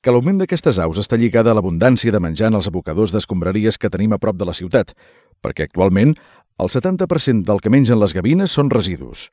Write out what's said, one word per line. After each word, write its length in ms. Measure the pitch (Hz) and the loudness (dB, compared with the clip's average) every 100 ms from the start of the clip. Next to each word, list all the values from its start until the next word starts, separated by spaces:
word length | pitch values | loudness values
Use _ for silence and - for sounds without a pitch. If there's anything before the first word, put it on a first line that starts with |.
que 80 | 131 | 2
l'augment 300 | 123 139 196 | 2 2 0
d'aquestes 340 | 185 175 160 98 | 0 0 0 0
aus 160 | 82 87 | -2 -2
està 160 | 104 117 | -2 0
lligada 380 | 117 117 113 | 2 4 4
a 20 | 107 | 2
l'abundància 560 | 95 82 123 123 117 | 0 2 2 2 2
de 80 | 104 | 0
menjar 320 | 85 80 110 | -2 -2 0
en 80 | 107 | 0
els 80 | 92 | -2
abocadors 460 | 87 - 80 107 | -6 -6 -2 0
d'escombraries 680 | 98 - 92 85 101 107 - | -2 -4 -4 -2 0 -2 -2
que 80 | - | -4
tenim 240 | 92 107 | -2 -2
a 80 | 104 | 0
prop 160 | 110 92 | -2 -4
de 80 | |
la 120 | 92 90 | -6 -6
ciutat, 340 | 90 87 - _ _ _ _ _ | -2 0 -2 _ _ _ _ _
perquè 240 | - - | -10 -6
actualment 480 | 76 87 95 95 131 156 _ _ _ - | -6 0 2 4 2 0 _ _ _ -6
el 120 | 92 | -4
setanta 340 | 127 185 185 180 | -2 -2 -2 -2
per 140 | 165 | -2
cent 160 | - 113 90 | 0 0 0
del 160 | 101 | -2
que 80 | 107 | 2
mengen 300 | 131 120 113 | 2 4 2
les 100 | 101 | 2
gavines 400 | 87 92 170 196 | 0 0 0 0
són 160 | - 143 | 0 0
residus. 640 | - 95 78 64 57 - | 0 -2 -8 -10 -10 -10